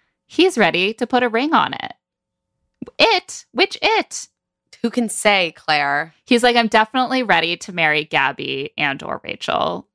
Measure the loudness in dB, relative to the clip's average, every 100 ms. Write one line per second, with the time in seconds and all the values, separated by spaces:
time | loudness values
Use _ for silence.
0 | _ _ _ 0 2 4 2 2 -2 -2
1 | 0 0 2 0 2 2 0 -4 -12 -14
2 | _ _ _ _ _ _ _ -20 -12 0
3 | 2 2 -4 -18 -10 -2 -2 0 0 0
4 | -2 -10 -16 _ _ _ _ -8 -4 -2
5 | -4 0 2 2 0 -4 -2 0 0 -2
6 | -4 _ 0 2 4 2 2 2 2 0
7 | -2 -2 2 2 0 -4 -8 -2 0 0
8 | 0 0 0 -2 -6 -6 -8 -4 -4 -4
9 | -8 -10 -10 -10 -2 0 0 -4 -12